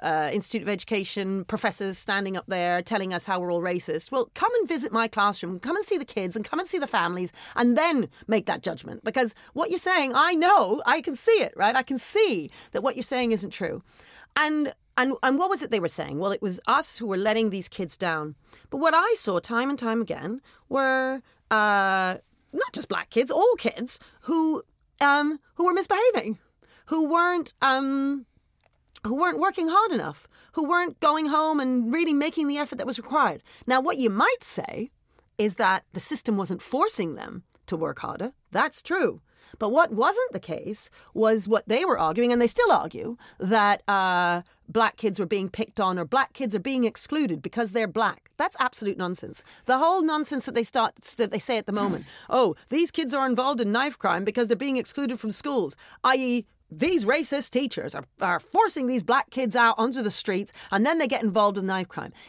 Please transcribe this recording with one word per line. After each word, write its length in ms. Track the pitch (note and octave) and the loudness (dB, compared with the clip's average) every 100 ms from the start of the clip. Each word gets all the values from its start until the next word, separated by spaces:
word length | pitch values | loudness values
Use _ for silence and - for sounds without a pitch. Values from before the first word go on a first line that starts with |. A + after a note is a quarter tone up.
uh, 280 | E3 D#3 D3+ | -2 0 0
Institute 300 | G3 - A3+ | -2 -4 -6
of 80 | F#3+ | -4
Education 760 | G3 - G#3 F#3+ G#3 F#3+ G3 F#3 | -6 -2 -4 -2 -4 -4 -4 -4
professors 520 | G#3+ G#3+ - G3 F3+ | -4 -4 -4 -6 -6
standing 400 | - G3 G3 G3 | -4 -2 -2 -6
up 80 | - | -4
there 340 | F#3 F3 F3 | -2 0 -2
telling 320 | F3+ G#3 F#3+ | -2 -4 -2
us 120 | F3 - | -4 -2
how 140 | F#3 | -4
we're 120 | F3+ | 0
all 100 | E3+ | 0
racist. 500 | F3+ F3+ - D#3+ - | 0 -4 -4 -6 -2
Well, 180 | C4 A#3+ - | -2 -4 -2
come 180 | G#4+ A#4+ | 0 0
and 120 | E4+ | 0
visit 240 | D#4+ C#4+ | -2 -2
my 160 | A3 A3+ | -2 -2
classroom, 520 | A3 G3+ G3+ F3 F#3 | 2 0 0 -8 -8
come 160 | B3 F4+ | -4 -4
and 100 | F#4+ | -2
see 120 | F#4 | -4
the 80 | - | -4
kids 300 | - F#3+ A3+ | -6 -4 -6
and 100 | G#3 | -6
come 140 | D4+ | -6
and 80 | F#4 | -4
see 120 | F#4 | -4
the 80 | C#4 | 0
families 440 | G#3 E3+ F3+ F3+ - - - | 0 0 -2 -6 -8 -8 2
and 220 | A#3+ B3 | 4 4
then 320 | E4 C#4+ F3+ - - | 4 2 -2 -8 -2
make 180 | A3 - | 0 0
that 180 | - | -4
judgment. 400 | F#3 E3 - - | -4 -8 -12 -8
Because 300 | G#3+ C4 A#3+ - - | -4 0 -2 -4 -12
what 160 | B3+ F#4+ | -4 -2
you're 100 | E4+ | -2
saying, 340 | F#4 F#4 C4+ | 0 2 2
I 220 | B3 E4 E4+ | 4 4 4
know, 460 | F4 G4 F#3+ B3+ - | 6 6 4 0 2
I 160 | D#4 | 0
can 140 | D#4 C4+ | 0 -2
see 260 | - A4 | 4 4
it, 120 | - - | 2 0
right? 200 | G3+ C4 | 2 2
I 80 | |
can 140 | B3+ C4 | -2 -4
see 540 | - G#4 G#4+ G3 D3 - - | -2 2 2 2 -4 -16 -8
that 120 | - | -2
what 120 | B3 - | -2 -2
you're 80 | |
saying 280 | - B3+ A#3+ | -4 0 0
isn't 200 | A3 G3 | 0 -4
true. 320 | - E3+ D3 - _ - - - - | -6 -6 -6 -14 _ -20 -20 -6 -2
And, 380 | D4+ D4+ C#4+ - _ - | 0 0 -2 -6 _ 0
and, 160 | B3+ C4+ | 0 2
and 160 | B3+ C4+ | 2 2
what 120 | F#4 | 2
was 120 | G4 | 0
it 100 | D4 | -2
they 80 | A3 | -2
were 80 | E3 | -2
saying? 320 | - C#3+ C#3+ | -4 -6 -4
Well, 120 | F#3+ | -2
it 100 | G3+ | -2
was 180 | G#3 F3+ - | -4 -4 0
us 300 | F3+ G#3 - | 0 0 -8
who 100 | A3+ | -4
were 100 | F#3+ | 0
letting 320 | G#3 A3 A3 | 2 2 0
these 200 | G3 F3 | -2 -8
kids 280 | - F3 - | -8 -8 -4
down. 380 | F3+ D#3+ D3+ - _ - _ | -4 -2 -6 -12 _ -20 _
But 60 | C4+ | 0
what 160 | D#4+ D#4+ | 4 4
I 200 | G4+ A4+ | 4 2
saw 220 | - F3+ | 0 -2
time 300 | - A#3 C4+ | 0 -2 0
and 80 | C#4 | -2
time 240 | A#3 A3+ | 0 -2
again 400 | A3 C#3 D3+ B3+ - _ _ | -2 -6 -6 -10 -12 _ _
were, 520 | C4 C4+ C4 C4 C4 - _ _ | 0 2 2 0 -4 -10 _ _
uh, 640 | A3 G#3 G3+ F#3+ F#3+ F#3 F#3 _ _ _ | 2 4 4 4 2 0 -2 _ _ _
not 220 | D#4 C#5 | -6 -6
just 160 | - - | -6 -6
black 200 | E3+ - | -6 -2
kids, 200 | A3+ B3+ | 0 2
all 240 | D4+ A4 A#4 | 4 4 4
kids 420 | - - B3 - - _ | -2 -4 -8 -10 -14 _
who, 420 | - E4 D#4+ D4+ - _ _ _ | -2 2 2 0 -6 _ _ _
um, 380 | C#4+ C#4+ D4 D4+ _ - | 4 4 2 -4 _ 0
who 100 | F4 | 2
were 80 | |
misbehaving, 640 | F4+ F#4 G4 B4 G#4 F3+ A3 _ _ _ _ - | 2 2 2 4 2 -2 -8 _ _ _ _ -4
who 220 | D#4+ D4+ | 0 2
weren't, 440 | E4+ F4 F4+ - _ | 4 2 0 -4 _
um, 640 | C4+ C4+ C4+ C#4 C#4 C#4 A#3+ _ _ _ _ _ _ - G#3+ | 0 2 0 -2 -2 -4 -8 _ _ _ _ _ _ -10 -4
who 100 | C4+ | 0
weren't 240 | F4+ D4+ | 0 2
working 280 | F#4 F#4+ E4 | 0 0 2
hard 240 | F#4 A4 | 4 4
enough, 360 | B3+ D#3 D3 _ _ _ | 0 -4 -10 _ _ _
who 140 | - D4 | -4 0
weren't 320 | F4 F4 - | 2 0 2
going 280 | D#4 D#4 D4+ | 2 2 2
home 320 | D4+ D#4 D4+ | 2 2 2
and 340 | C4 B3+ A3+ | 0 0 0
really 200 | D#4+ E4+ | 0 2
making 340 | C#4+ D4+ E4 C#4+ | 2 0 0 -2
the 100 | D4 | -2
effort 200 | C#4+ B3 | -4 -6
that 100 | A#3+ | -6
was 100 | B3 | -6
required. 440 | - D4 A#3+ D3+ _ - - | -2 2 2 0 _ -12 0
Now, 140 | B3+ | 2
what 160 | C#4+ D#4 | 2 0
you 120 | A#3+ | 0
might 340 | G3+ F4+ B4+ | 2 2 0
say 480 | - - - - A#3 _ _ _ _ - | -6 -8 -8 -10 -10 _ _ _ _ -2
is 180 | G#3+ F3 | -2 2
that 300 | G3 F#3+ - | 2 2 -2
the 60 | F3 | -6
system 380 | - D4 - G3+ | -4 -2 0 0
wasn't 240 | F#3 E3 | -2 -6
forcing 540 | - C4 G#4 - E3+ C#3+ | -4 0 0 0 -6 -6
them 280 | - F3+ - _ - | -12 -14 -18 _ -8
to 100 | E3 | -6
work 220 | D#3+ - | -4 -6
harder. 320 | - - B3+ - _ | -10 -8 -10 -10 _
That's 300 | G3 C#4 - | -2 -2 -4
true. 400 | - F#4 A#3 D#3 _ _ _ - | -4 0 0 -2 _ _ _ -6
But 100 | G#3 | 0
what 240 | C4+ E4+ | 4 2
wasn't 380 | G#3+ C#4+ G4+ B4 | 4 2 2 -2
the 80 | - | -6
case 500 | - D#3+ - G#3+ - - - | -8 -8 -8 -12 -14 -20 -12
was 340 | - A3 A3 G3+ | 0 2 2 2
what 200 | G#3+ - | 0 2
they 180 | A3+ F4+ | 0 2
were 140 | A#3+ | 2
arguing, 320 | D#3+ F3 A#3+ | 0 2 2
and 100 | A#3+ | 4
they 60 | A#3 | 4
still 240 | - A#4 | 4 4
argue, 460 | B3+ D#3+ - - A#3+ - _ | 4 2 -8 -10 -12 -18 _
that, 440 | F#3 A3 G3+ G3+ - | 0 4 4 2 2
uh, 540 | G3 F#3 F3+ F3 F3 - _ - | 2 2 2 2 0 -6 _ -4
black 300 | A3+ A3 - | 2 2 2
kids 220 | A3 F#3+ | -4 -2
were 80 | F3+ | -2
being 220 | G3+ F#3+ | -2 -4
picked 300 | - A3 - | -6 -6 -2
on 200 | F#3+ F#3 | -2 0
or 60 | E3 | 0
black 280 | C4 C4 | 0 0
kids 220 | - B3+ G3 | -4 -4 -4
are 40 | |
being 260 | A3 C4 A#3 | -2 0 0
excluded 560 | - - D4 C4+ D#3 | -2 -4 -2 -2 -2
because 300 | F#3 A3+ A3+ | -6 -4 -2
they're 160 | A3 G#3+ | -2 -2
black. 440 | G#3+ G#3 - _ - | 0 -2 -2 _ -4
That's 200 | E4 - | -4 -2
absolute 380 | B3+ - G3+ - | -4 -2 -6 -4
nonsense. 460 | F3+ F3+ F#2+ - - - - | -4 -6 -10 -16 -20 -12 0
The 120 | B3+ | 4
whole 260 | D#4+ F#4+ | 4 4
nonsense 420 | D#4+ D4+ D4+ C#4 - | 2 0 -2 -4 -2
that 80 | - | -2
they 80 | |
start, 320 | A3+ B3+ A3 - - - | -2 0 -2 -2 -12 -4
that 120 | G#3+ | -2
they 80 | G#3+ | -2
say 200 | - A3+ | -2 -2
at 100 | G#3+ | 0
the 40 | |
moment, 340 | G#3 A3+ D#3+ - - | -2 0 -2 -8 -20
<clears throat> 120 | - | 0
"Oh, 260 | B3+ A3 - _ | 2 2 0 _
these 200 | C#4+ E4+ | 0 0
kids 240 | - C#4 | 0 -2
are 140 | C#4 C4 | 0 2
involved 340 | A#3+ C4 C4+ | 2 0 0
in 100 | G#3 | 0
knife 280 | A3 C#4+ - | 0 -2 -2
crime 240 | G3 F3 | -2 0
because 240 | G3+ A3+ A3+ | 0 -2 0
they're 100 | A3 | 0
being 200 | C#4 B3+ | 0 -2
excluded 420 | - - C#4 B3 | -4 -4 -4 -4
from 120 | A3 | -6
schools," 440 | G3+ D4 C4+ D#3 - - - | -6 -2 -2 -2 -8 -20 -4
i 120 | B3+ C4+ | 0 2
e, 300 | B3+ A#3+ - _ _ | 2 -2 -2 _ _
these 340 | D#3 D#4 F4 G3+ | -2 0 2 2
racist 460 | D4 C#4 C#4+ - | 0 0 -4 -2
teachers 420 | B3 C#4 - A#2+ | -2 -2 -4 -8
are, 120 | D3 C3 _ | -10 -14 _
are 200 | F#3 E3+ | 0 0
forcing 480 | - F#4 G#4+ D4+ B3 | 0 2 2 0 -2
these 160 | B3+ | -2
black 260 | E3+ C4 - | 2 0 0
kids 260 | B3+ B3 A#3+ | -4 0 4
out 200 | A#3 A3 | 4 4
onto 240 | A3+ B3+ | 0 0
the 80 | G#3 | -4
streets 420 | - - F#3+ G3+ - - | -2 -2 -2 -4 -12 -4
and 140 | G3 B3 | 2 2
then 120 | E4 | 2
they 100 | C4+ | 0
get 140 | A#3+ | 0
involved 360 | A3 G3+ G#3 G3+ | 0 4 2 2
in 100 | F#3+ | -2
knife 200 | F#3+ F#3 | -2 -4
crime. 240 | - - - | -8 -12 -14